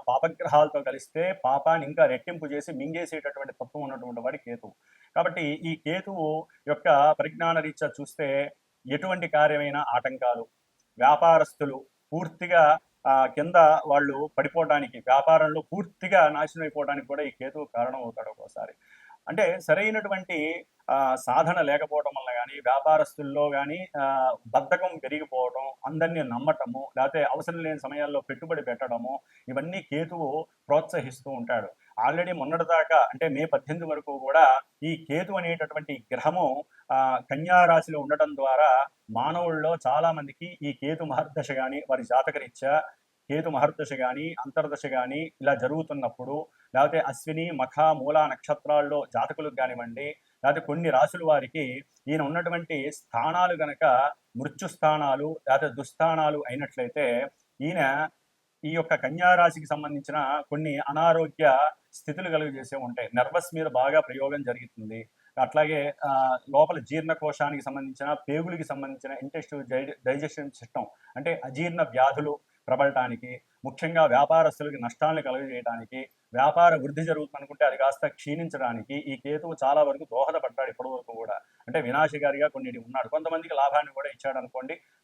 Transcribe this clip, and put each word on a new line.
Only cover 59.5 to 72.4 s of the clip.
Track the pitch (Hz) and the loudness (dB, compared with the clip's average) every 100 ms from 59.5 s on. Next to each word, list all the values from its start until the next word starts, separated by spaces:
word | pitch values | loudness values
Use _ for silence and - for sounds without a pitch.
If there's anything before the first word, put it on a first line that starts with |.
| 160 151 | 2 -6
సంబంధించిన | 151 147 143 139 151 135 147 147 | -6 -6 -8 -6 -4 -2 -4 -4
కొన్ని | 147 156 143 139 | -6 -4 -4 -4
అనారోగ్య | 147 170 165 160 - 151 131 151 - _ | 2 4 4 0 2 6 6 4 0 _
స్థితులు | - - 151 180 | -16 -10 -8 -2
కలుగజేసే | 156 151 135 120 135 | -2 -2 -8 -10 -10
ఉంటాయి. | 123 120 110 120 | -8 -8 -4 0
నర్వస్ | 131 170 170 160 | 2 0 -2 -4
మీద | 156 | -2
బాగా | 123 131 156 | 0 2 2
ప్రయోగం | 147 131 139 143 | 2 -2 -4 -4
జరుగుతుంది. | 131 117 123 - 107 113 113 _ _ - | -6 -8 -8 -16 -12 -12 -14 _ _ -2
అట్లాగే, | 127 151 151 156 143 - 143 | 0 2 2 2 -4 -4 -2
ఆ, | 135 131 127 - | 2 2 0 0
లోపల | 139 156 165 | 4 4 2
జీర్ణకోశానికి | 117 156 160 160 151 147 143 147 | -4 -6 -4 -4 -4 -2 -4 -4
సంబంధించిన, | 139 139 135 131 143 | -8 -10 -10 -8 -6
పేగులకి | 147 - 151 165 160 | -6 -4 -6 -4 -8
సంబంధించిన | 151 139 135 135 135 139 | -8 -8 -10 -12 -12 -12
ఇంటెస్టివ్ | 135 160 156 143 127 | -10 -10 -10 -12 -6
డై-, | 131 135 - 127 | -6 -6 -8 -4
డైజెషన్ | 139 151 - 143 | -4 -4 -10 -14
సిస్టమ్, | - 117 135 110 _ _ 123 | -16 -12 -10 -10 _ _ -8
అంటే | 151 165 135 | -4 -4 -6
అజీర్ణ | 135 170 170 | -6 -4 -2
వ్యాధులు | 156 120 135 156 151 147 | -2 4 2 2 -4 -6